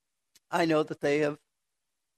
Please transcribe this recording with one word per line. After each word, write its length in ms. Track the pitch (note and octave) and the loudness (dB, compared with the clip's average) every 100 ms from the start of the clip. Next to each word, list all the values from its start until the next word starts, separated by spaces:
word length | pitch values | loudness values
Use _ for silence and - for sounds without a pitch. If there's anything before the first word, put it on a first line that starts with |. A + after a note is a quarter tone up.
| _ _ _ _ - | _ _ _ _ -6
I 140 | F3 E3 | -2 2
know 180 | D#3 | 2
that 160 | D#3 D#3 | 0 -4
they 180 | D3 D3 | -2 0
have 200 | D3 D3 _ _ _ _ _ _ _ | 0 -4 _ _ _ _ _ _ _